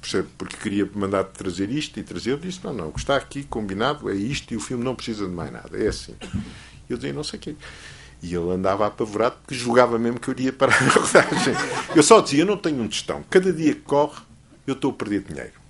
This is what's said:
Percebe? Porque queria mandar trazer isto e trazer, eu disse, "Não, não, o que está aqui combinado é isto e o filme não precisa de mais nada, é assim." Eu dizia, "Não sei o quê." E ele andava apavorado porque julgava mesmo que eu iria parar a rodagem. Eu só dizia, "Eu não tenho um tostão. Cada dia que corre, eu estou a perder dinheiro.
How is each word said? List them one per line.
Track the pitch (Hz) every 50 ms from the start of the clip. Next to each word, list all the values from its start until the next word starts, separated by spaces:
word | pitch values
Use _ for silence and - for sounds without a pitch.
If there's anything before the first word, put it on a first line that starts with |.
| -
Percebe? | - - 98 87 - - -
Porque | - - -
queria | - - 110 98 101 98 92 -
mandar | 104 98 98 98 98 92
trazer | - - - 98 95 87 90 98 101
isto | 127 151 151 - - 110
e | 104
trazer, | - - 87 80 110
eu | 135
disse, | 147 165 185 180 -
"Não, | - 185
não, | 147 107 82 78
o |
que | 73 -
está | - - 139
aqui | 135 - - - 139
combinado | 139 139 - 117 107 98 95 98 120 135 147 147 110 101
é | 101
isto | 98 101 123 143 - - - 120
e |
o | 110
filme | 104 - 131 120 120
não | 131 123
precisa | - - - 113 104 101
de | 92
mais | 90 85 82 71
nada, | 60 58 - - -
é | 104 110 104
assim." | - - - - - - - - - - - - - - - - - - - -
Eu | 123
dizia, | 120 127 143
"Não | 139 143 151
sei | - - -
o |
quê." | - - 151 143 - - - - - - - - - - - -
E | - 85
ele | 87 87 85 87
andava | 92 92 95 95 95 101 104
apavorado | 104 - - 120 107 101 104 110 127 - -
porque | - - 131
julgava | 127 120 120 120 123 123 120 117 113
mesmo | 117 117 123 131
que | - -
eu |
iria | 131 123 131 131
parar | 127 - 139 123 107
a | 113 131 135
rodagem. | - - - - - 175 - - - - - 135 113 - - - - - - - -
Eu | 156 147
só | - 226 208
dizia, | - - 139 147
"Eu | 165
não | 196 208
tenho | 185 - 175 151 127
um | 113 98
tostão. | - - - - 78 73 73 -
Cada | - 185 185 190
dia | 170 156 160 151 -
que | -
corre, | - - 143 143 147 151 - - - _ - - - _ - - _
eu | - 135
estou | 135 - 139
a | -
perder | - - 104 101 98
dinheiro. | 98 92 82 69 62 - - - - -